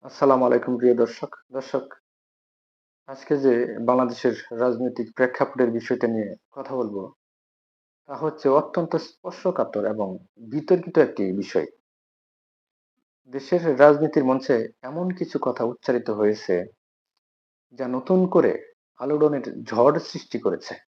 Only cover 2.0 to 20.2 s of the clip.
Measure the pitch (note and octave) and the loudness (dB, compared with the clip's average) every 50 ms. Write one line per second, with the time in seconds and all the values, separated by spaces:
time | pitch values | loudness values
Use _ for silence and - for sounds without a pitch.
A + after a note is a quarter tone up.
2 | _ _ _ _ _ _ _ _ _ _ _ _ _ _ _ _ _ _ _ _ | _ _ _ _ _ _ _ _ _ _ _ _ _ _ _ _ _ _ _ _
3 | _ - C3+ C3 - - D3+ C#3 C3+ C3+ B2 A#2+ B2 - A2 G#2+ A#2 A#2 B2+ B2+ | _ -18 -18 -18 -4 -2 -2 2 4 4 4 4 0 -2 -4 -4 0 2 2 2
4 | C3 A#2+ A#2+ - - B2+ A2 - - - A#2+ A#2 A#2+ B2+ B2 - B2+ B2 B2 - | 2 0 -2 -2 -2 -2 -2 -2 -10 -12 -4 -2 0 0 0 -2 -4 -6 -4 -6
5 | A#2 A2 - - C3 B2+ B2+ - C#3 - - B2+ C3 B2+ A2+ A2+ A2+ - B2+ B2+ | -8 -8 -2 0 0 0 2 -2 -4 -4 0 0 0 0 0 -2 -2 -4 -4 -2
6 | B2 A#2 A2+ A2+ G#2+ A2 A2+ - _ _ _ C#3 C3+ - C3+ B2+ A#2 G#2+ G2+ G2 | 0 -2 -2 -2 -4 -6 -8 -14 _ _ _ -14 -12 -8 -6 -6 -6 -6 -6 -10
7 | F#2+ F2 - _ _ _ _ _ _ _ _ _ _ _ _ _ _ _ _ _ | -10 -12 -16 _ _ _ _ _ _ _ _ _ _ _ _ _ _ _ _ _
8 | _ - C#3+ - D3+ D#3 D3+ - - C#3+ C3+ D3 D3+ - - - E3+ E3 - D#3+ | _ -16 -10 -6 -6 -6 -6 -2 0 4 4 4 2 2 -4 -4 -4 -2 -4 -4
9 | - - _ _ _ F#3 F3 - - F#3 F3+ - A#2 - - G#2 G2+ G#2 G#2+ A2 | -4 -6 _ _ _ -14 -14 -4 -4 -4 -2 -2 -4 -4 -2 -4 -4 -4 -2 -4
10 | G#2 F#2+ F#2 F2+ - _ _ _ A#2 A2 A2+ D3+ D3+ - F#3 F3 E3+ F3+ F3 E3 | -4 -6 -6 -12 -14 _ _ _ -16 -8 -8 -8 0 2 2 2 2 0 4 4
11 | C#3+ B2 - - G2+ F#2+ F#2 G2+ G2 - - F#2 D2+ - - _ _ _ _ _ | 4 4 2 -4 -4 -2 -2 -4 -6 -2 -2 -2 -2 -2 -10 _ _ _ _ _
12 | _ _ _ _ _ _ _ _ _ _ _ _ _ _ _ _ _ _ _ _ | _ _ _ _ _ _ _ _ _ _ _ _ _ _ _ _ _ _ _ _
13 | _ _ _ _ _ C3 B2+ C#3 C3+ - - F3 E3 E3 C#3 B2+ C#3+ D3 D3 C#3+ | _ _ _ _ _ _ -12 -12 -4 0 0 0 2 2 6 8 8 8 8 6
14 | D#3 D3+ D#3 D#3+ C3+ B2+ C3 C3+ C3 - C#3 A2+ A2+ - - _ - B2+ D3 E3 | 2 2 2 2 2 2 0 0 0 0 0 0 0 -4 -10 _ -16 -12 -8 -6
15 | F3+ F#3 F3+ F3+ F3+ D#3+ - C#3+ - C3 B2 - A#2+ A#2 B2 - _ - B2+ B2 | -6 -6 -6 -6 -8 -6 -6 -4 -4 -4 -4 -2 -4 -4 -4 -6 _ -2 -2 -2
16 | B2 - G#2+ G#2 G#2+ G#2 G#2+ G#2 - - F#2+ F2 F2+ F#2 _ _ _ _ _ _ | -2 -4 -2 0 2 0 0 0 -2 -2 -2 -2 -2 -4 _ _ _ _ _ _
17 | _ _ _ _ _ _ _ _ _ _ _ _ _ _ - A#2+ C3 B2 B2+ B2+ | _ _ _ _ _ _ _ _ _ _ _ _ _ _ -12 -10 -8 -6 -6 -8
18 | B2+ - F#3 F#3 F#3 F3+ - F#3 C#3+ G#2+ E2+ - - - _ _ _ _ _ _ | -2 2 2 2 2 4 2 2 2 2 0 -2 -8 -14 _ _ _ _ _ _
19 | B2 C#3 D3+ D3+ D3+ D3+ D3 C3+ A#2 B2 - - A2+ - - A2 A#2+ C#3 D3+ E3 | -6 -4 0 2 2 2 2 0 -6 -8 -12 -12 -12 -6 0 4 4 4 4 2
20 | D#3+ - - - | -4 -8 -14 -14